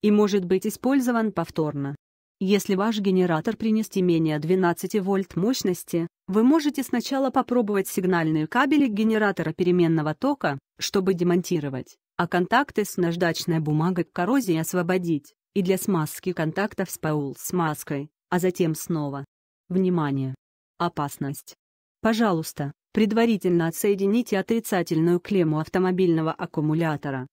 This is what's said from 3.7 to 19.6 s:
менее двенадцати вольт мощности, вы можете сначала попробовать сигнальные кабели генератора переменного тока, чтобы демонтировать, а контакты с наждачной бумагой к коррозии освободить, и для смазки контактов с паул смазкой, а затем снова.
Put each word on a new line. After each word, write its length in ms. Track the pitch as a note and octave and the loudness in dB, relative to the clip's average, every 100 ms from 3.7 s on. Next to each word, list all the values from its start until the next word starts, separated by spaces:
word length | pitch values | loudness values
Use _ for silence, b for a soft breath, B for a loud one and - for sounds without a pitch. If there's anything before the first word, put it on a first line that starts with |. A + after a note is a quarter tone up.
| G#3+ G#3+ G3 | 0 -2 0
менее 380 | F3+ E3 D#3+ D3+ | 2 2 2 0
двенадцати 580 | D#3 F#3 F3 E3+ F3+ G#3+ | 0 2 2 0 -2 -2
вольт 380 | F#3 G3 F#3+ E3+ | 0 -2 -2 -2
мощности, 720 | G3+ C4 G3 F3+ - F3 E3+ - - | 0 0 -2 -4 -4 -4 -4 -8 -4
вы 160 | G3 | 2
можете 380 | A#3+ D#4+ D4 C4+ | 6 4 2 -2
сначала 480 | B3+ A#3+ - C#4 C4+ | -4 -4 -2 -2 0
попробовать 580 | C4 B3 A#3+ G#3 G3+ F#3+ | 0 2 0 2 0 -2
сигнальные 600 | - F#3 F3 D#3+ D#3 D#3 | -2 0 2 2 0 0
кабели 400 | A#3+ C#4 D4 C4+ | 0 2 4 2
генератора 680 | G3+ A3 A3 G#3+ F#3 D#3+ | 2 2 2 0 0 -4
переменного 640 | D#3 F3+ F3+ E3 D#3+ D3+ D3+ | 0 2 4 4 4 0 -2
тока, 420 | C4+ C#4+ E3+ C#3 - _ | -2 0 -2 -4 -10 _
чтобы 340 | - G3+ F#3+ | -4 0 0
демонтировать, 840 | F3+ F3 F3 F3 E3+ D3 C3 - - _ - | 2 2 2 0 -4 -4 -8 -10 -18 _ -6
а 100 | F3 | -2
контакты 560 | F3+ F3+ A#3 C#4+ - | 0 0 0 0 -2
с 140 | G3+ - | -4 -2
наждачной 600 | E3+ E3+ F3 E3 - E3 | -2 0 -2 -2 -2 -2
бумагой 460 | D3+ D3+ E3 F3+ E3+ | 0 0 0 -2 -4
к 60 | |
коррозии 460 | - F3 C#4 A3 D#3+ | -4 0 0 0 -2
освободить, 760 | D#3+ F3+ F3 F#3 F3 D3+ - _ _ | 0 -2 0 -2 0 -4 -4 _ _
и 100 | G#3 | -4
для 140 | F3+ F#3 | 0 0
смазки 540 | - F3+ D3+ - - | 0 0 -2 -4 -6
контактов 580 | F3 D#3+ E3 G#3 - F#3 | -4 -4 -2 -4 -4 -8
с 80 | - | -6
паул 380 | D#3+ D3+ C#3 - | -4 -2 -4 -8
смазкой, 720 | - F3+ D#3+ D3+ - C#3+ D3 _ _ | -6 -2 -2 -4 -6 -8 -8 _ _
а 100 | F3+ | 0
затем 360 | F#3 F3+ F3 D#3 | 0 0 -2 -2
снова. 500 | - E3 D3 C#3 C3+ _ _ _ | -4 -4 -4 -8 -12 _ _ _